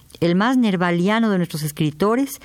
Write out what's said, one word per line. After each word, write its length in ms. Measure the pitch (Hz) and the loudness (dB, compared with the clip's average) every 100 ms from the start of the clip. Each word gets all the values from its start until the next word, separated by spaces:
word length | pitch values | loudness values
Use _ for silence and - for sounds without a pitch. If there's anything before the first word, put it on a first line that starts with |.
| - - | -20 -4
el 140 | 170 180 | 0 2
más 220 | 226 262 | 2 2
nervaliano 720 | 226 185 175 175 180 220 226 | 2 0 0 0 0 2 2
de 80 | 190 | 0
nuestros 240 | 170 156 | -2 -4
escritores 760 | 147 - 156 151 202 240 269 - | -8 -2 -4 0 0 0 -2 -6